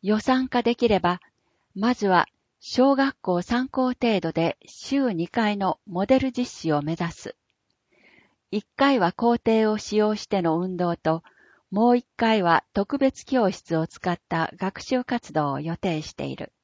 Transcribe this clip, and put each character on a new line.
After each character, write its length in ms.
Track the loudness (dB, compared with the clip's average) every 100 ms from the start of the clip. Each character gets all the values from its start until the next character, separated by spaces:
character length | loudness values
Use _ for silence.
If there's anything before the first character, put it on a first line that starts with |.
予 180 | 0 0
算 280 | 2 0 2
化 140 | 0
で 140 | 0 2
き 120 | 2
れ 120 | 2
ば、 200 | 2 -4 _ _ _ _ _
ま 220 | -4 -2 0
ず 120 | 4
は 200 | 4 2 _ _ _
小 360 | -8 2 4 4
学 240 | 0 -2
校 200 | -2 -2
三 260 | 0 -2 -2
校 260 | -2 -2
程 260 | 0 0 0
度 120 | 0
で 260 | -2 -2 -2 _
週 460 | -20 -4 -2 0
二 160 | -2 -4
回 300 | -2 -2 0
の 220 | -2 -4 -6
モ 180 | -4 2
デ 140 | 2
ル 120 | 2
実 140 | -4 -6
施 260 | -6 -2
を 80 | -2
目 100 | -2
指 200 | -4 -6
す。 240 | -8 -16 -18 _ _ _ _ _ _ _ _ _ _ _
一 140 | -6 -6 0
回 240 | 2 4
は 140 | 0
校 240 | 0 0 0
庭 280 | 2 2 2
を 60 | -2
使 200 | -2 0
用 180 | 0 -2
し 120 | -4
て 140 | -2
の 180 | 0 0
運 180 | -2 -2
動 180 | -2 -2
と、 280 | -2 -2 -4 _ _ _ _
も 180 | 0 4
う 80 | 2
一 80 | 0 -2
回 260 | 0 2
は 200 | 4 2 2
特 240 | -4 -2 0
別 280 | 0 0 -4
教 240 | 0 0
室 260 | -2 -4 -2
を 100 | -2
使 240 | -6 -6
っ 80 | -6 _
た 220 | -4 -4 -4
学 240 | -8 -8
習 220 | -4 -4
活 300 | -2 -6 -4
動 200 | -2 -2
を 60 | -2
予 160 | -6 -4
定 260 | -4 -4
し 100 | -6
て 140 | -10 -10
い 80 | -8
る。 180 | -14 _